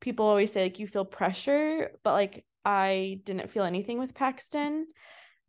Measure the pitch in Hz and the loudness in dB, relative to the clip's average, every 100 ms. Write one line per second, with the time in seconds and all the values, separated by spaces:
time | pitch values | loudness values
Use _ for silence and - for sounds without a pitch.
0 | 254 233 214 208 214 208 185 185 208 202 | -6 0 4 4 4 2 0 -2 -6 -4
1 | 190 - 185 190 - 285 302 320 - - | -4 0 -2 0 2 2 2 0 -4 -4
2 | 214 170 196 - - _ 202 196 190 190 | 0 2 2 -4 -20 _ 0 2 2 2
3 | 190 196 196 190 - 220 185 180 202 240 | -2 -6 -6 -6 -4 -2 0 0 -4 -4
4 | 262 - 269 262 - 294 294 311 320 - | -6 -2 -2 -2 -6 -4 -2 -2 -6 -12
5 | - - - _ | -20 -20 -20 _